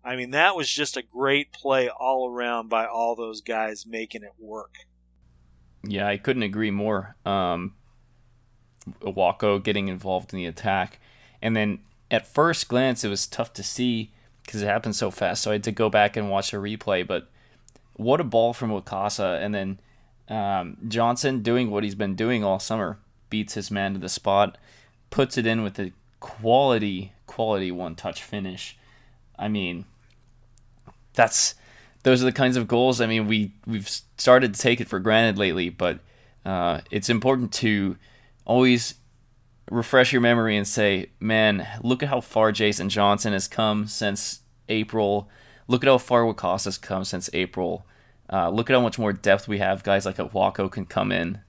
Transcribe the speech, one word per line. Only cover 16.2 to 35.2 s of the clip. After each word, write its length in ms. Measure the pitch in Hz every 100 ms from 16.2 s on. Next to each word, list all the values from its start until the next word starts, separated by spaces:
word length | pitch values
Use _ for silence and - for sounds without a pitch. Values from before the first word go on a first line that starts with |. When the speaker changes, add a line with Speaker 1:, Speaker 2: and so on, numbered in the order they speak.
| 104
Speaker 2:
watch 220 | 98 98
a 60 | 104
replay. 460 | 101 110 - 92
But 240 | 85 85 - _ _ _ - _ _
what 260 | - 110 151
a 40 |
ball 280 | 123 113 117
from 180 | 117 113
Wakasa. 720 | 104 - 98 101 - 98 82
And 100 | 101
then, 280 | 104 98 95 _ _ _ _ -
um, 480 | 110 101 95 87 - 110
Johnson 560 | 113 117 123 143 131
doing 260 | 107 120 120
what 140 | 104
he's 140 | 107 98
been 180 | 101
doing 300 | 95 117 120
all 160 | 101 95
summer, 400 | - 110 90 - _ _ _
beats 260 | 110 104
his 180 | 107 98
man 220 | 101 98
to 40 | 98
the 100 | 90
spot, 480 | - - 98 104 - - - _ _ _
puts 260 | - 131 -
it 100 | 113
in 180 | 113
with 160 | 107 98
a 120 | 95 - _ _
quality, 920 | - - 113 127 139 113 104 92 98 _ -
quality 460 | - 110 101 92
one-touch 500 | 90 90 82 101 -
finish. 560 | - 104 95 90 - - _ _ _ _ _ -
I 120 | 104
mean, 360 | 107 90 85 92 _ _ _ _ _ _ - _ _ - - _
that's, 420 | - 113 - - - - - - _
those 180 | 131 127
are 40 | 127
the 60 |
kinds 240 | 127 131 127
of 120 | 104
goals. 320 | 120 127 120
I 60 | 113
mean, 200 | 113 107
we, 260 | 110 101 - -
we've 220 | 110 101
started 680 | - _ - - 127 127
to 60 | 101
take 200 | 127 120
it 80 | 113
for 120 | 98
granted 380 | 101 110